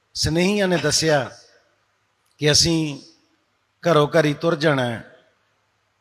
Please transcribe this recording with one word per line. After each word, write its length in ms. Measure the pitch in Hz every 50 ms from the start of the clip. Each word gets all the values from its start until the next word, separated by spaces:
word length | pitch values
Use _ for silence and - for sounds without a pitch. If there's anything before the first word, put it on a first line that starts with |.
| _ _ -
ਸਨੇਹੀਆਂ 540 | - - 156 156 170 180 196 208 208 196 185
ਨੇ 80 | 180
ਦੱਸਿਆ 540 | 151 131 151 131 - 156 160 151 139 120 98 - - - _ _ _ _ _ _ _ _ _ _ _ _ _ _ _ _ _ _ -
ਕਿ 140 | 143 151
ਅਸੀਂ 480 | 143 - - 170 165 160 156 151 139 135 - - _ _ _ _ _ _ _ _ _ _ _ _ _ _ - 170
ਘਰੋਂ 200 | 160 151 147 143
ਘਰੀ 260 | 156 165 147 151 143
ਤੁਰ 220 | - - 170 165
ਜਾਣਾ 300 | 147 156 160 143 131 123
ਹੈ, 260 | 120 113 95 - - - _ _ _ _ _ _ _ _ _ _ _ _ _ _ _ _ _